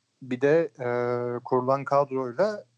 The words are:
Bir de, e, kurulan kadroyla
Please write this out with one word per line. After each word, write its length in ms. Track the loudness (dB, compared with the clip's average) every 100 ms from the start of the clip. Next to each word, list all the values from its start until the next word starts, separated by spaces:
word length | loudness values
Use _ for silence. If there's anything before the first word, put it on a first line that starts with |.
| _ _
Bir 180 | -8 0
de, 300 | 4 4 2 -4
e, 100 | -4 -2 -2 -2 -4 -6
kurulan 400 | 0 0 2 0
kadroyla 800 | 2 0 2 -2 -4 0 -2 -2 -14